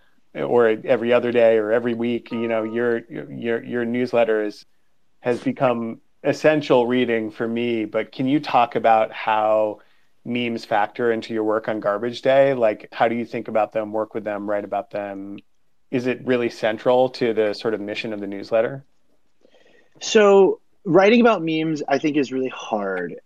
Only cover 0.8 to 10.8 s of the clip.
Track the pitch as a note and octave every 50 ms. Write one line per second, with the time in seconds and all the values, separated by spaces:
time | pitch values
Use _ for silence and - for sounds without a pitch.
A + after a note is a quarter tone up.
0.8 | - B2+ C3 A2+ A2+ A#2 A#2+ A#2+ A#2 B2 A#2+ A#2+ A#2 A2+ A2+ A2+ G#2+ G#2 A2 B2
1.8 | A2+ B2 A#2 A2+ A#2 A#2+ A#2+ A#2 - - B2+ A#2 A#2 A#2 A2+ A2 A2 A2 A2 A#2
2.8 | A#2+ A#2+ A#2 A#2 A#2+ - D3+ D3+ C#3+ C#3+ C#3+ C3 A#2 A#2 A#2 A#2+ B2+ C3 A#2+ A#2+
3.8 | A#2+ A#2 A#2+ B2 B2+ B2 - A#2 A#2 A2 A2 G#2+ G#2+ G#2 G2+ - - _ _ _
4.8 | _ _ _ _ _ _ _ _ - B2 B2 A#2 - C3+ A#2+ - C#3 B2+ A#2+ A#2
5.8 | A2+ A2+ A2+ - _ _ _ _ - C#3+ C#3 C#3+ - D3+ D#3 D3+ C#3+ - D3 B2+
6.8 | A#2+ A#2 B2 B2+ B2+ A2+ A#2 A2+ A2+ G#2+ G#2 - A#2+ A2+ A#2 A#2 A#2+ A#2+ A#2 A2+
7.8 | A2 G2+ - A2 G#2+ - - - C3+ C3 C#3 D3+ D3 - - C3 A#2+ A#2 - A#2+
8.8 | A2 A2+ A2+ A2 A2 - - - - A2+ A2 A2 G#2+ A2 G#2+ A2 A2 G#2+ G#2 -
9.8 | - _ _ _ _ _ _ _ - A#2+ A#2+ A#2+ B2 A#2+ A#2 A2+ A2+ - A#2 G#2+